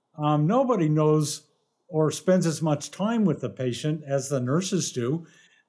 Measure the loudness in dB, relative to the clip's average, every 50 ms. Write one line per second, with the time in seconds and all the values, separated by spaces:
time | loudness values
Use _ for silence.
0 | _ _ _ -4 0 0 2 2 2 2 2 2 2 2 2 2 2 2 2 2
1 | 4 4 4 2 2 0 -4 -8 -12 _ _ _ _ _ _ _ _ -6 -2 0
2 | 0 0 0 -2 0 2 2 4 2 0 0 0 0 -2 -2 -2 -4 -8 -8 -4
3 | -4 -2 0 2 2 2 0 0 -4 -8 -6 -4 -4 -4 -4 -4 -4 -4 -4 -4
4 | -4 -2 -2 -2 -2 -2 -4 -2 0 0 0 0 0 0 -2 -2 -2 -4 -4 -4
5 | -4 -2 -2 -4 -6 -10 -20 -20 -20 _ _ _ _